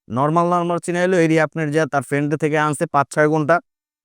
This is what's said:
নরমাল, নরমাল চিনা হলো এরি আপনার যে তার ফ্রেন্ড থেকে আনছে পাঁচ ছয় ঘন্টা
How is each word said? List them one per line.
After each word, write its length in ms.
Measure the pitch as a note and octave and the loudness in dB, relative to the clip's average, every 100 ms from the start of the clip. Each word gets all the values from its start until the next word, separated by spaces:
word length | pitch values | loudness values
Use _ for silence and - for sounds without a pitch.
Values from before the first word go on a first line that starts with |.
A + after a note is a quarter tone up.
| - A#2 | -8 -2
নরমাল, 280 | D3 E3 F3 | 0 0 0
নরমাল 260 | F3+ E3+ E3+ - | 0 -2 -4 -4
চিনা 140 | F3 | -2
হলো 140 | F#3 F#3 E3 | 0 2 4
এরি 100 | D#3+ D3+ | 2 0
আপনার 220 | E3 D3+ D#3 | -2 -2 -2
যে 40 | D3+ | 0
তার 100 | C#3+ B2+ | -2 -2
ফ্রেন্ড 200 | C#3+ D3 D3+ | -2 -2 -2
থেকে 160 | D#3 D3+ D3+ | -2 0 -2
আনছে 200 | C#3+ E3 | -2 -2
পাঁচ 140 | D3 C3+ | 0 0
ছয় 140 | - D3+ | 0 2
ঘন্টা 220 | D#3 D3 E3+ - _ _ _ | 2 2 0 -2 _ _ _